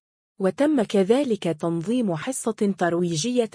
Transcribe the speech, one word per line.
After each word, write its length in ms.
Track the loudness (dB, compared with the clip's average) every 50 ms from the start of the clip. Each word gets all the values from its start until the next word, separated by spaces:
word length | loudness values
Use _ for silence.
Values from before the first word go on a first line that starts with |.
| _ _ _ _ _ _ _ _
وتم 400 | -2 -2 0 2 2 2 2 2
كذلك 600 | 0 2 2 2 4 4 2 2 2 0 -2 -2
تنظيم 720 | -2 -4 -4 -2 -2 -2 -2 -2 -2 -2 -2 0 0 -2 -2
حصة 600 | -4 -4 -6 -8 -4 -4 -6 -2 0 0 -2 0 0
ترويجية 720 | 0 0 2 0 0 0 -2 -2 -2 0 0 0 0 0